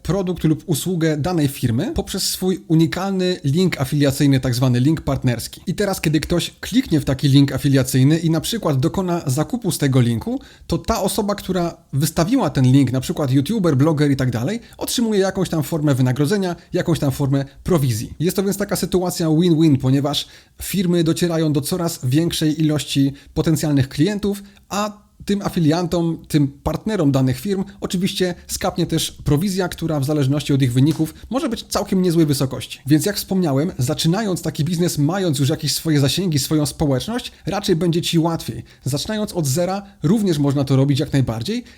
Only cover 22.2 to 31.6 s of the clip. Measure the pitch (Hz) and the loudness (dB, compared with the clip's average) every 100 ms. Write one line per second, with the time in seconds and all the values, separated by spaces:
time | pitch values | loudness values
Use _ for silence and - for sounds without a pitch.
22.2 | 165 - 156 147 156 147 - 143 139 139 | 0 0 -2 0 0 0 -2 0 0 -2
23.2 | - - 156 156 156 143 131 - 175 208 | -10 -2 0 0 2 2 0 0 0 0
24.2 | 208 202 - - - 196 208 208 _ - | -4 -4 -8 -20 -8 -6 -6 -8 _ -12
25.2 | - 202 - 180 151 165 180 175 170 160 | -4 -2 -2 0 2 2 2 0 0 -2
26.2 | - 151 139 - 156 156 - 214 143 135 | 0 2 2 -2 -6 -4 -2 0 2 4
27.2 | 131 127 202 196 190 - - 180 185 - | 2 0 -2 -4 -4 -8 -6 -2 -2 0
28.2 | 180 175 - - 190 180 156 160 - - | -2 -4 -10 -6 -4 -4 -2 -2 -4 -6
29.2 | - 147 202 185 - - 165 151 135 151 | -2 0 0 -2 -4 -4 -4 -2 -2 0
30.2 | 135 147 - 139 135 123 143 160 156 - | 0 0 0 0 2 4 2 2 -2 -6
31.2 | - 247 285 - | -6 -4 -4 -6